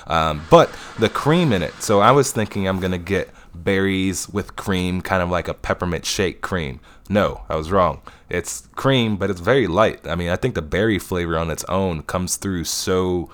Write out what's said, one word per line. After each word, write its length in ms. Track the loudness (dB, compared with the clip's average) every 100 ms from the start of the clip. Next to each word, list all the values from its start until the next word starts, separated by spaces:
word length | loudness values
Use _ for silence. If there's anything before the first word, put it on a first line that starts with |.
| -2
Um, 360 | 0 0 -2 6
but 200 | 6 6 0 -14 0
the 100 | 0
cream 440 | 2 2 2 4
in 100 | 2
it. 120 | 0 -6
So 200 | 2 6
I 120 | 6
was 180 | 6 4
thinking 380 | 0 -4 -2 -2
I'm 100 | 0
gonna 200 | -2 -2
get 320 | -2 -2 -2 -10 -20
berries 760 | -6 -2 0 2 0 0 -2 -4
with 260 | -6 -6
cream, 460 | -6 -2 0 0 -2
kind 220 | -2 0
of 80 | 0
like 180 | -2 -4
a 60 |
peppermint 520 | -6 -4 -2 -2 -4 -4
shake 360 | -2 -2 -4
cream. 360 | -6 -4 -4 -8 -18 -20 -2
No, 340 | 0 2 -2 -6
I 60 | -4
was 140 | 0
wrong. 280 | 2 2 0 -12 -20 -6
It's 380 | -6 -6 -10 -12 -2
cream, 400 | 2 2 2 0
but 140 | -2
it's 100 | -2
very 260 | 2 2 2
light. 400 | 4 2 0 -6
I 80 |
mean, 160 | -4 -2
I 60 | -2
think 180 | -2
the 80 | -4
berry 360 | -2 0 2 0
flavor 380 | -2 -4 -2 -2
on 140 | -2
its 140 | -4
own 380 | -4 -2 0 -2
comes 340 | -4 -4 -4 -4
through 280 | -4 -4
so 640 | -4 -4 0 0 2 0 -4